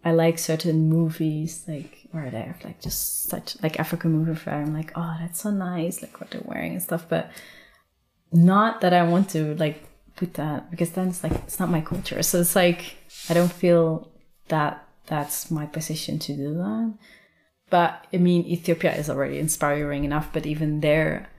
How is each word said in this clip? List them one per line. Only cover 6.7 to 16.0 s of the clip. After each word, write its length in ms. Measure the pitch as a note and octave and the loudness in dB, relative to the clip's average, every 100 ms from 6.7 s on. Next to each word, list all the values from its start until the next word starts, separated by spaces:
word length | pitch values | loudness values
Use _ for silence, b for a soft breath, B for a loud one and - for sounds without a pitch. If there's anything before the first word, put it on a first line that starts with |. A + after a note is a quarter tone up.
and 100 | F3+ | -6
stuff." 240 | F3 E3+ - | -4 -6 -2
But 220 | E3 - B B B B B B _ _ _ _ | -4 -4 B B B B B B _ _ _ _
not 480 | E3+ F3 F#3+ A3 A3 | 6 8 8 4 4
that 140 | F#3 | 4
I 80 | F3+ | 6
want 260 | E3+ E3+ G3 | 6 4 2
to, 240 | D#3 D#3 D3+ | 0 -2 0
like, 300 | D#3 D3 - _ _ - | -2 -2 -14 _ _ -6
put 180 | F3 | -6
that, 360 | - D3+ D3 - | -4 -4 -4 -8
because 200 | E3+ E3+ | -4 -2
then 180 | F#3 F#3 | 0 -2
it's 140 | F3 | -2
like, 100 | D#3+ | -2
it's 280 | E3+ - - | -2 -4 -4
not 100 | E3+ | 0
my 100 | E3+ | 0
culture. 420 | D#3+ F3+ - - | 0 -6 -6 -2
So 180 | - F3 | 0 2
it's 160 | F3 G3+ | 2 4
like, 400 | F3 E3+ - - - - - | 4 2 -4 -16 -20 -18 0
I 60 | |
don't 180 | E3+ F3 | 4 4
feel 560 | E3+ F3+ E3+ D#3+ D#3+ - - _ _ _ | 4 4 6 6 0 -6 -20 _ _ _
that 380 | D#3 D3 - - _ - | 0 0 -4 -18 _ -6
that's 440 | D#3 D3 - - | -4 -4 -6 -4
my 160 | D#3 D3+ | -4 -4
position 520 | D#3 D#3 D#3 | -6 -6 -6